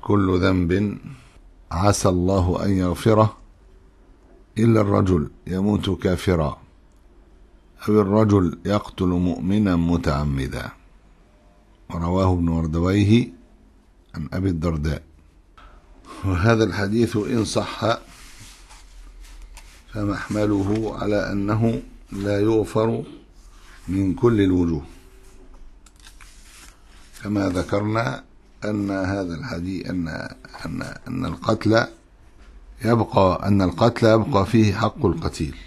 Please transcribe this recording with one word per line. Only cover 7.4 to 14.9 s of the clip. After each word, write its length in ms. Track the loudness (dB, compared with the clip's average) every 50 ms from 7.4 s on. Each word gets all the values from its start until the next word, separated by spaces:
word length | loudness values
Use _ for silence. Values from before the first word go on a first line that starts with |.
| -20 _ _ -20 _ -20 _ -10 -2 2
أو 120 | 4 4
الرجل 580 | 4 4 4 4 4 6 4 4 4 2 -2 -4 -4
يقتل 400 | -2 -2 -2 -4 -6 -6 -2 0
مؤمنا 720 | 0 2 2 0 0 -2 -2 -2 -2 0 2 2 2 2
متعمدا." 920 | 2 2 2 0 0 0 0 -2 0 -2 -2 -2 -2 -4 -6 -6 -8 -10 -10 -14 -18 _ -20 _ -20 _ -20 -20 _ _ _ _ _ _ _ _ _ _ _ _ _ -20 _
ورواه 440 | -8 -6 -2 -2 0 2 2 2 2
ابن 120 | 2 0
مردويه 880 | 0 0 0 -2 -2 -2 0 0 2 2 2 4 6 4 4 4 0 -8 -20 -20 _ -20 _ -20 _ _ _ _ _ _ _ _ _ -12
عن 140 | -12 -10 -8 -6
أبي 160 | -2 -2 -2
الدرداء. 540 | -2 0 -2 -2 -2 0 -2 -2